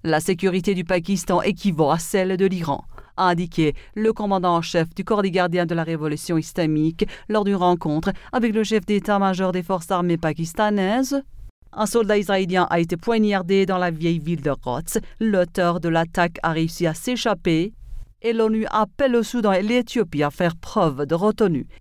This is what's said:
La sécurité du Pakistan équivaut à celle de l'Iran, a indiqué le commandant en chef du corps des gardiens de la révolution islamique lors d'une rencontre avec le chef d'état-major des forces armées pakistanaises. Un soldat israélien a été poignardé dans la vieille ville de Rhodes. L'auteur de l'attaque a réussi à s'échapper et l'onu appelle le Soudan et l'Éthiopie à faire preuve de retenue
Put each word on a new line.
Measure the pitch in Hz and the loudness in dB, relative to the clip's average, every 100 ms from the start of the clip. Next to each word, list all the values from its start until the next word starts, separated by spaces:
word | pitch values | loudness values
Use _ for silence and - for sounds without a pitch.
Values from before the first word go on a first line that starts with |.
| 165 | 0
La | 156 | 0
sécurité | 165 175 185 180 180 185 | 0 0 0 0 0 -2
du | |
Pakistan | 170 185 170 196 - 175 | 0 -2 0 -4 0 0
équivaut | - 170 202 156 151 | 0 -2 -2 2 2
à | 165 | 2
celle | - 202 185 185 | 0 -2 0 2
de | 196 | 0
l'Iran, | 185 160 143 - - - - | 0 -4 -6 -8 -18 -14 0
a | 185 | 0
indiqué | 175 180 170 156 - - 214 | 2 -2 0 0 0 -10 -2
le | 220 | -2
commandant | 220 208 196 180 170 | 0 -2 0 2 0
en | |
chef | 165 170 165 | 0 -2 -2
du | - | -4
corps | 190 208 | -2 0
des | 196 | 2
gardiens | 180 180 175 170 | 2 2 0 0
de | |
la | 170 | -2
révolution | 160 160 151 151 - 165 | -2 -2 -2 -4 -2 -2
islamique | 160 - 160 151 156 165 202 - - | -2 -2 0 2 0 0 -4 -4 -2
lors | 214 | 0
d'une | 202 196 | 2 2
rencontre | 180 180 170 151 196 190 - | 2 2 0 0 -2 -4 -4
avec | 247 226 | 0 0
le | 214 | 0
chef | 208 214 208 | 0 0 2
d'état-major | 208 202 202 196 185 185 | -2 2 2 2 2 0
des | 180 | -2
forces | 170 190 165 | -2 -4 -2
armées | 190 175 165 | 0 0 0
pakistanaises. | 165 156 165 - 214 208 190 233 262 277 277 - - _ - | -2 -2 -6 0 0 2 2 0 0 -2 -6 -16 -18 _ -18
Un | - 214 | -4 0
soldat | 233 208 208 | 2 2 2
israélien | 202 196 190 185 175 | 2 0 2 2 2
a | 170 | 2
été | 170 170 | 0 -2
poignardé | - 226 214 196 175 196 190 | 0 2 2 2 2 2 2
dans | 185 | 0
la | 180 | -2
vieille | 160 170 170 | -2 -2 -2
ville | 151 170 | -2 -2
de | 147 | -2
Rhodes. | 135 - 123 - 226 - - | -4 -4 -6 -2 -4 -4 -4
L'auteur | 220 196 180 - 175 170 | 0 2 2 2 0 2
de | 165 | 0
l'attaque | 165 165 185 170 170 | 0 0 0 -2 0
a | 165 | -2
réussi | 160 160 - 170 | 0 -2 0 -2
à | |
s'échapper | 156 - 247 233 202 180 160 190 - - - - - | -2 -4 -2 -2 0 0 0 0 -6 -14 -12 -14 -6
et | 226 | -2
l'onu | 226 220 220 220 | 2 2 2 0
appelle | 214 208 - 277 | 0 -2 0 2
le | 240 | 2
Soudan | 220 247 208 | 0 0 2
et | 190 | 2
l'Éthiopie | 208 247 240 247 170 147 | 2 0 0 -2 -2 0
à | 147 | -2
faire | - 175 165 | 0 -2 -2
preuve | - 220 - 135 143 | -4 2 2 0 -2
de | 165 | 2
retenue | 214 214 208 143 - - | 0 2 2 2 -4 -14